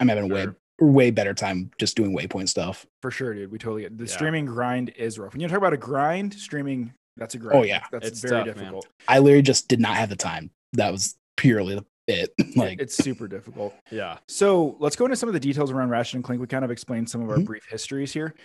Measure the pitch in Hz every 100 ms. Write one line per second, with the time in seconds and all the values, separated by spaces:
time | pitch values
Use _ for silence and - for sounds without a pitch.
0 | 120 104 95 190 185 - _ - 151 135
1 | 123 110 98 - 101 92 92 - 107 -
2 | 101 92 95 127 - - 87 92 - _
3 | 127 - 127 104 98 104 113 107 98 110
4 | 120 - 156 160 139 117 123 127 123 -
5 | 113 110 98 135 170 196 185 147 139 139
6 | 151 180 202 202 - 147 139 131 120 -
7 | _ - - 120 113 139 104 - - 117
8 | 110 117 123 117 110 104 92 95 - _
9 | - 139 143 143 135 123 - 120 107 90
10 | 107 95 85 80 - - _ 120 101 95
11 | - - _ - 135 107 92 101 - _
12 | - 92 92 - - - 98 92 135 -
13 | 135 123 104 98 120 107 104 - _ 110
14 | 90 80 - - 202 185 151 - 147 -
15 | 254 247 233 170 139 139 143 131 127 117
16 | 120 127 123 123 123 135 127 117 - 113
17 | 113 120 110 107 196 107 - 110 - 139
18 | 139 156 156 -